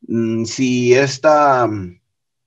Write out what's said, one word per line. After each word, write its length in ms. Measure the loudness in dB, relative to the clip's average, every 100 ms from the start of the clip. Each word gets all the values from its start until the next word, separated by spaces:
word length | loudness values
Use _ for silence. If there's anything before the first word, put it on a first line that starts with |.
| -8
Mm, 380 | -4 -2 -4 -6
si 480 | -4 -2 0 2
esta, 760 | 2 2 0 2 4 4 2 -2
mm, 320 | -4 -10 -16 _ _ _ _